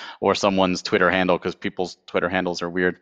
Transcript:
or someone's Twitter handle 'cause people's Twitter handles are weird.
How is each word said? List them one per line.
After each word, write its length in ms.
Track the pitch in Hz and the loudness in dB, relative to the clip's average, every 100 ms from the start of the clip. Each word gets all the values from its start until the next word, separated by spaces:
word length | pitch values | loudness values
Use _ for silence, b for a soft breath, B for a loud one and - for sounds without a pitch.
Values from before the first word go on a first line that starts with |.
| B - | B -2
or 140 | 98 95 | 0 2
someone's 480 | 104 95 92 87 | 2 2 2 0
Twitter 260 | - 104 90 | 0 2 4
handle 300 | 92 90 87 | 4 2 0
'cause 160 | 90 - | -2 -6
people's 420 | 101 - 87 - - | -6 -6 -8 -10 -6
Twitter 240 | 95 87 | -4 -2
handles 320 | 92 90 85 | -2 -2 -4
are 80 | 87 | -6
weird. 300 | 90 90 87 | 0 0 -2